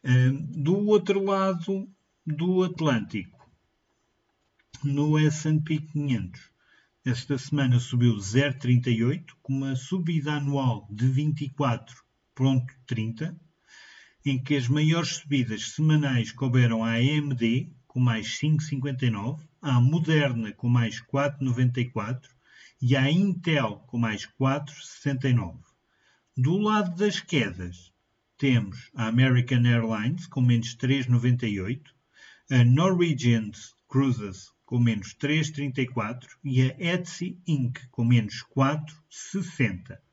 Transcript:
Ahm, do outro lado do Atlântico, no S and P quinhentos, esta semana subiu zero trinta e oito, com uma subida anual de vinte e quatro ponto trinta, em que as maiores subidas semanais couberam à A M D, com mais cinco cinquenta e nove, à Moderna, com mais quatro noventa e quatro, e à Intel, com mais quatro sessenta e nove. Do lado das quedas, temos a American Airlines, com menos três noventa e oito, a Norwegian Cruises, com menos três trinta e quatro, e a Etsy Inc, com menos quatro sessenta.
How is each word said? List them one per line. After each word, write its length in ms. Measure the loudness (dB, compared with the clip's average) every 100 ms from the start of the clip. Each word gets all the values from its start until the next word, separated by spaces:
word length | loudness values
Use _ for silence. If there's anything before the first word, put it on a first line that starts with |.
Ahm, 420 | 4 4 4 0 -6
do 340 | -4 0 2 4
outro 380 | 2 4 0
lado 640 | 2 0 0 -2 -4 -4 -6 _ _ _
do 380 | -8 -2 0 2
Atlântico, 880 | 0 0 0 0 -2 -8 -10 _ _ _ _ _ _ _ _ _ _ _ _ _ _ -8
no 340 | -4 0 2 4
S 300 | 2 2 0
and 140 | 0
P 160 | 0 -4
quinhentos, 640 | -4 -6 -2 -2 -4 -12 -20 _ _ _ _ _ -6
esta 320 | -6 -4 -6
semana 400 | -2 0 2 2
subiu 400 | 2 2 2 2
zero 400 | 0 0 0 -2
trinta 320 | 2 2 2
e 140 | 0
oito, 320 | 0 -2 -8 -18
com 120 | -6
uma 240 | -4 -4 -6
subida 560 | -6 -4 -2 -2 -2
anual 560 | -4 -2 0 0 -2 -8
de 160 | -2 0
vinte 360 | 0 -2 -2
e 60 | -8
quatro 540 | -2 -2 -2 -8 -20 _ _ _
ponto 400 | 0 2 2 -2 -14
trinta, 560 | -8 -4 -4 -6 -8 -10 _ _ _ -20 -20 -20 _ _
em 180 | -4 -4
que 140 | 0 -2
as 100 | 2
maiores 520 | 2 2 2 -2 -8
subidas 520 | -2 -2 0 -4 -8
semanais 640 | 0 2 4 2 0 -2
couberam 520 | -4 0 4 4 2
à 100 | 0
A 60 | 2
M 320 | 2 2 -2
D, 380 | -2 0 0 -4 -16 _
com 140 | 0
mais 380 | 2 2 -4 -4
cinco 220 | 0 0
cinquenta 460 | -2 -4 -4 0 0
e 40 |
nove, 360 | 0 -4 -8 -14 _
à 180 | 0 4
Moderna, 720 | 4 2 2 2 2 -2 -6
com 180 | -4 0
mais 300 | 2 2 -4
quatro 460 | -4 -2 -2 -2
noventa 360 | -4 0 0 0
e 40 |
quatro, 500 | -4 -6 -6 -8 _ _ _ -20 -20 _
e 140 | 0 2
à 120 | 2
Intel, 760 | 2 0 -2 0 0 0 -6 _
com 120 | -4
mais 280 | -2 -4 -10
quatro 480 | _ -2 -2 -6 -16
sessenta 440 | -20 -8 -6 -2 0
e 40 |
nove. 300 | 0 -2 -12 -20 _ _ _ _ _ _ -2
Do 220 | 0 2
lado 380 | 2 0 0 0
das 240 | -2 -2
quedas, 720 | -2 -2 -2 -6 -12 -12 -20 _ _ _ _ _
temos 540 | 0 2 0 -10 -16 -6
a 100 | -2
American 580 | 2 4 4 2 2
Airlines, 640 | 4 2 0 -2 -2 -4 -8
com 140 | 0
menos 340 | 2 2 0
três 320 | -6 0 0 2
noventa 400 | 2 2 0 0
e 140 | -2
oito, 280 | -4 -8 -12 _ _ _ -20 -20 _
a 140 | 4
Norwegian 880 | 6 6 4 2 2 2 2 2 0 -12 -20 _ _
Cruises, 640 | 0 0 0 -6 -12 -20 _ _
com 140 | 2
menos 340 | 2 2 -6
três 340 | -6 -2 0 -2
trinta 320 | -4 -6 -4
e 60 | -4
quatro, 500 | -4 -4 -8 -14 -12
e 180 | -2 2
a 140 | 2 0
Etsy 600 | -4 -4 -6 -10 -10 -10 -4
Inc, 320 | -2 -2 -6 -12
com 120 | -2
menos 380 | 4 4 2 -8
quatro 540 | -6 0 0 0 -8 -18 _
sessenta. 920 | -20 -10 -8 -8 -2 -2 -2 -14 -20 _